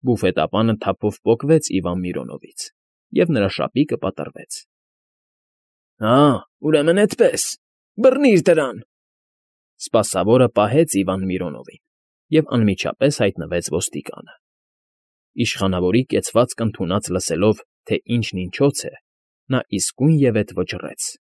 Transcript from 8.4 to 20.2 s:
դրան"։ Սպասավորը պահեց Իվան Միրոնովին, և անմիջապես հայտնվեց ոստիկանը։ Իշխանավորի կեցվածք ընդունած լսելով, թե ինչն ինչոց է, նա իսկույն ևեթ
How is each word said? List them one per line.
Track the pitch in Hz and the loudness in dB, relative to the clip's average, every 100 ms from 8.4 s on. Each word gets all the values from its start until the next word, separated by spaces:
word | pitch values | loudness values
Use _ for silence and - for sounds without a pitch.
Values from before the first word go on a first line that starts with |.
դրան"։ | 185 160 135 104 - _ _ _ _ _ _ _ _ _ | 4 2 2 -6 -18 _ _ _ _ _ _ _ _ _
Սպասավորը | - 113 104 92 95 123 123 | -2 0 0 0 2 4 4
պահեց | - 104 131 165 98 | 4 2 4 2 0
Իվան | 92 95 | 0 -2
Միրոնովին, | 95 92 87 67 - - _ _ _ _ _ | -2 -4 -6 -10 -16 -20 _ _ _ _ _
և | 156 151 | 0 2
անմիջապես | 120 107 95 - - 139 - | 2 2 0 -4 0 -2 2
հայտնվեց | 101 - 78 87 - | -2 -2 -6 -6 -4
ոստիկանը։ | 78 - 76 - - - - _ _ _ _ _ _ _ _ _ - | -4 -4 -8 -12 -16 -20 -20 _ _ _ _ _ _ _ _ _ -6
Իշխանավորի | 113 - 95 92 90 113 | -4 -2 -2 0 2 0
կեցվածք | 127 - - 113 123 - | 2 -2 0 0 0 0
ընդունած | 113 - 87 95 - | -4 -4 -2 -2 -2
լսելով, | 90 - 82 104 107 - _ | -4 -2 0 0 0 -6 _
թե | - 110 | -6 -6
ինչն | _ 120 110 98 | _ -4 -2 -6
ինչոց | 92 - 143 - | -8 0 0 0
է, | - - _ _ _ _ _ | -10 -14 _ _ _ _ _
նա | 131 - | -6 -4
իսկույն | 95 - - 139 | -6 -6 0 2
ևեթ | 160 | 4